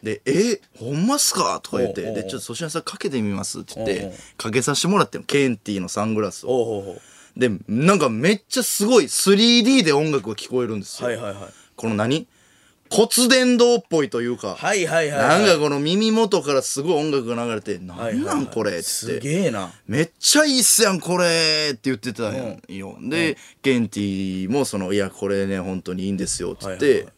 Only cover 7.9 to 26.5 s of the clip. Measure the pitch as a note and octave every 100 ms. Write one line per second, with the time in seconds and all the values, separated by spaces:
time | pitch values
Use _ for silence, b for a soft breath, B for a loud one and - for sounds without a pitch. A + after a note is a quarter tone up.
7.9 | G3+ D3 A2 D#3 G#3+ _ C4+ A#3 - G#3
8.9 | B3 C#3 - - G3+ A#3 A#3+ A3+ C4+ E3
9.9 | C#3+ D#3 C#3+ G2+ G#2+ - B2+ A#2+ G#2+ F#2+
10.9 | - B2 A2+ A2+ G2 F#2+ b b - A2+
11.9 | G#2+ A2 D3+ - b b b b b _
12.9 | - A3+ - B3 B3+ B3+ B3 A#3+ A#3+ -
13.9 | E3 C3+ A#2 A#2+ A#2+ G#2 F2+ E3 G3+ E3
14.9 | D#3+ D#3 D3 C3 E3 G#3 E3 D3 C#3+ D3
15.9 | F#3 A3 A3 A3+ F#3+ C#3 C#3 - - D3+
16.9 | D#3+ D#3 C#3 A#2 A#2 A#2+ A2 G#2 F#2+ F2+
17.9 | E2+ A#2 - E4+ D4+ C3+ - G#2 F2 E2
18.9 | - A2+ - C3+ D#3+ F3+ A2 F#2 - -
19.9 | A#2 E3 _ - C#4+ D4+ B3+ A#3 - A3
20.9 | F#3 D#3+ F3+ F3 E3 D#3+ D#3 D3+ B2+ C#3
21.9 | B2+ B2 G#2+ A2 B2 A#2+ F#2+ - F#2+ G2
22.9 | - G#2+ D#3+ E3 - B B C3+ B2 G#2+
23.9 | G2+ G2+ F#2+ F#2+ F#2 F#2 C3+ C3+ G2+ F#2
24.9 | G2+ F#2+ - G2 G2 G2 G2 F#2 F#2 F2
25.9 | F#2 F#2+ G2 F#2 - F2